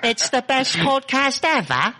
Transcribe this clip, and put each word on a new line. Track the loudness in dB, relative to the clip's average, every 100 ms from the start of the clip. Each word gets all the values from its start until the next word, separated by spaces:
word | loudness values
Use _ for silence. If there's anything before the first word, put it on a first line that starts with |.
It's | 0 -2 0
the | -2
best | 0 0 0 0
podcast | 2 0 0 0 0 0
ever. | 0 0 0 0 0